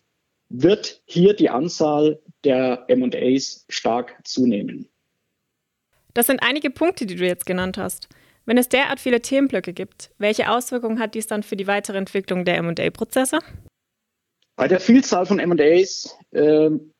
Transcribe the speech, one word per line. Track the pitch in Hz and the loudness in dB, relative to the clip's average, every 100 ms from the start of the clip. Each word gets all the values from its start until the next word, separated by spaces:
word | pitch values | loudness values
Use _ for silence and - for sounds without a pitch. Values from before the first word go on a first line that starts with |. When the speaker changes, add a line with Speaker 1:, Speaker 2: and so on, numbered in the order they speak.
| _ _ _ _ - | _ _ _ _ -16
Speaker 1:
wird | 120 160 208 - - - | 0 2 2 -2 -16 -6
hier | 170 190 | 4 4
die | 208 156 | 6 2
Anzahl | 120 170 - 156 147 151 151 - _ | 2 -2 -2 0 2 2 0 -8 _
der | 139 127 127 123 - | 0 2 0 -2 0
M | 127 | 0
und | 127 - | 0 0
As | 127 135 - - _ | 0 0 -2 -12 _
stark | - 117 117 120 - - | -6 -2 -2 -4 -14 -8
zunehmen. | - 123 101 - - - _ _ _ _ _ _ _ _ _ _ _ _ | -2 0 0 -4 -10 -16 _ _ _ _ _ _ _ _ _ _ _ _
Speaker 2:
Das | 240 240 | -2 0
sind | 262 | 0
einige | 233 294 294 | 0 -2 -4
Punkte, | - 330 - 208 | -2 -2 -2 -6
die | 175 | -2
du | 180 | -2
jetzt | 180 - | -2 -4
genannt | 185 185 190 | -4 -4 -6
hast. | 185 - - _ _ _ - | -8 -10 -16 _ _ _ 0
Wenn | 247 | 0
es | 247 | 2
derart | 262 277 277 | 0 0 -4
viele | 262 240 | -2 -2
Themenblöcke | - 269 277 190 180 | 0 0 0 -2 -6
gibt, | 175 190 - - - | -10 -12 -14 -20 -4
welche | 208 220 - | -2 0 0
Auswirkungen | 233 - 247 233 226 | -2 -4 -6 -4 -4
hat | 220 220 | -4 -6
dies | - | -6
dann | 208 | -6
für | 208 196 | -6 -6
die | 190 | -2
weitere | 202 202 196 | -2 -2 -6
Entwicklung | 190 196 196 190 | -4 -4 -4 -2
der | 180 170 | 0 -2
M | 170 | -2
und | 170 | -2
A-Prozesse? | 170 - 220 254 262 311 - - - _ _ _ _ _ _ _ _ - | -4 -4 -4 -2 -2 -2 -6 -14 -20 _ _ _ _ _ _ _ _ -4
Speaker 1:
Bei | 143 | 0
der | 185 | 2
Vielzahl | - 254 - 180 180 | 6 6 6 0 0
von | 196 | 0
M | 175 | 2
und | 170 | 4
As, | 151 175 190 - - - _ | 6 4 2 -4 -14 -18 _
ähm, | - 151 151 156 156 - _ | 0 4 4 4 0 -6 _